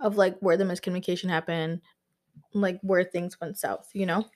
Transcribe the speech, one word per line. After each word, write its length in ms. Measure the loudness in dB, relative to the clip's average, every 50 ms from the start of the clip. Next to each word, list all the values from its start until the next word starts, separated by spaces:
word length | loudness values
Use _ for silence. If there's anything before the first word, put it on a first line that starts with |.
of, 160 | -2 0 4 4
like, 200 | 4 4 2 0
where 180 | 2 4 4 4
the 80 | 2
miscommunication 640 | 0 -2 -4 -4 -4 -4 -4 -2 -2 -4 -2 -2 -2
happened, 520 | -2 -2 -2 -2 -2 -2 -2 -2 -4 -6 -10 _ _ _ _ _ _ _ _ _ _ -20 -14 _ -2
like, 260 | 0 0 0 -2 -2
where 220 | 0 2 4 4 2
things 360 | 2 -2 -4 -6 -6 -8 -10
went 160 | -10 -10 -8 -6
south, 320 | -6 -6 -6 -6 -10 -10 -6
you 120 | -4 -2
know? 200 | 0 0 0 -2 -4 _